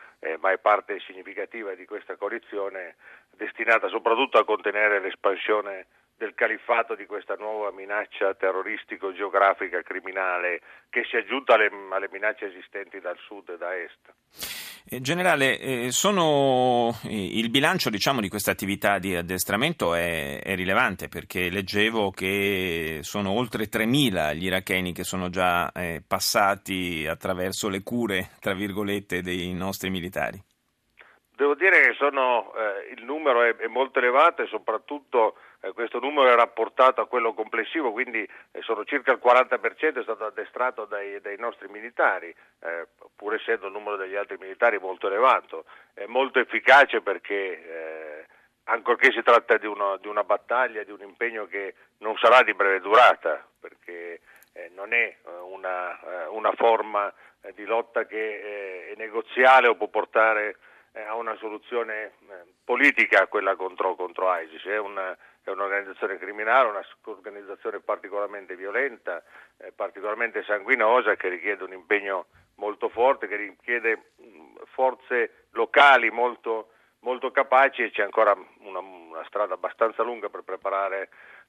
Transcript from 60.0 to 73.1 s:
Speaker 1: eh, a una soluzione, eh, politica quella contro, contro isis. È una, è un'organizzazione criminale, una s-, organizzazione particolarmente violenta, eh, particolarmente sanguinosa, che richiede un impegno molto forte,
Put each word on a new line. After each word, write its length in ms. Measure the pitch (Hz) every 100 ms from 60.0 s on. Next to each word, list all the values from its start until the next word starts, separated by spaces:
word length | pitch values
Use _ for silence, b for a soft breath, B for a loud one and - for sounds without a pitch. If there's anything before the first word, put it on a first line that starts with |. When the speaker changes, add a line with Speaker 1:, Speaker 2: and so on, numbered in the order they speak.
| 104 117 110 107 104 - b b b
Speaker 1:
eh, 80 | -
a 140 | 107 113
una 200 | 113 107
soluzione, 560 | 110 104 - 120 113 107
eh, 80 | 104 - _ 95 85 _
politica 640 | - 123 139 120 110 104 95
quella 280 | 104 95 95
contro, 400 | 92 90 95 90
contro 380 | 90 87 92 90
isis. 240 | 80 80 90
È 120 | 107
una, 380 | 101 98 92 87 b b
è 60 | -
un'organizzazione 680 | 95 98 98 98 95 104 92
criminale, 520 | 95 104 107 127 123
una 140 | 104
s-, 120 | 98 - -
organizzazione 720 | 98 101 101 98 98 117 101
particolarmente 760 | - 104 98 101 101 101 92 90
violenta, 640 | 95 110 139 110 - 87 - B B _
eh, 140 | 95
particolarmente 720 | - 101 101 101 107 117 110
sanguinosa, 720 | 95 104 101 131 110 123 107 101
che 140 | 95
richiede 340 | 90 90 98
un 100 | 92
impegno 540 | 95 82 104 101 98 87 b b _
molto 340 | 104 107 113
forte, 380 | 110 127